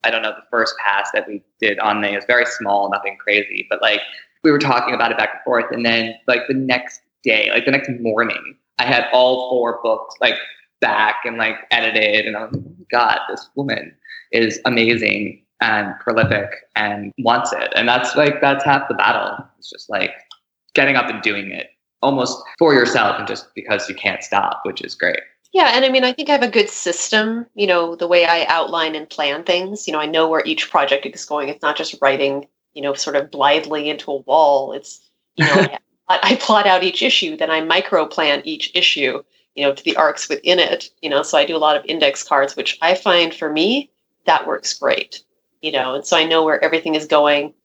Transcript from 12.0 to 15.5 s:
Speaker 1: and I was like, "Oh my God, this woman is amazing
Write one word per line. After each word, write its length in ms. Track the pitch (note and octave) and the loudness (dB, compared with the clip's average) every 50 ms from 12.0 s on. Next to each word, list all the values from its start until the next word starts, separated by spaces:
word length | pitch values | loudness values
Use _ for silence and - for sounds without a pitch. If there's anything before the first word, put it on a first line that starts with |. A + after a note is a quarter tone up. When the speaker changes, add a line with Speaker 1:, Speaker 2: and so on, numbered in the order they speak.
| G#2+ G#2 G#2 G#2+ G#2 | 2 2 2 2 0
Speaker 1:
and 100 | A2 G#2+ | -2 -6
I 100 | G#2 A2+ | -8 -8
was 80 | A2 - | -8 -8
like, 100 | - - | -10 -10
"Oh 100 | - - | -12 -18
my 80 | - - _ | -20 -10 _
God, 280 | A#2 A#2+ A#2+ A2 G#2+ - - - | 2 2 2 2 2 0 -2 -8
this 180 | - - - _ _ | -10 -12 -12 _ _
woman 400 | C#3 C#3 C#3 A2+ - - - _ _ _ - - - - _ | -6 -4 -4 -4 -6 -6 -12 _ _ _ -20 -20 -20 -10 _
is 280 | - A2+ A#2 G#2+ - - - | 0 0 0 0 -2 -2 -2
amazing 800 | B2+ A#2+ A#2 A2+ A2+ A#2+ A2 G#2 G#2+ G2+ G#2 G#2 - - _ _ _ | 0 2 2 2 2 2 2 0 0 0 -2 -4 -6 -8 _ _ _